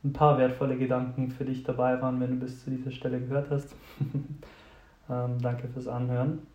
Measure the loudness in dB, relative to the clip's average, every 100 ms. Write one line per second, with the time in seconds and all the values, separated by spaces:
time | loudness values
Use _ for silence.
0 | -2 6 6 8 4 4 0 0 2 0
1 | 0 -2 -2 -2 -4 -2 -2 0 2 2
2 | 0 0 0 -2 -4 -8 -6 -4 -4 -4
3 | -4 -2 0 -2 0 -2 -4 -16 -20 -4
4 | -2 -2 -6 -10 -14 -20 -20 -20 -20 -20
5 | -6 -2 0 0 0 -2 -4 -6 -6 -2
6 | 0 2 2 0 -8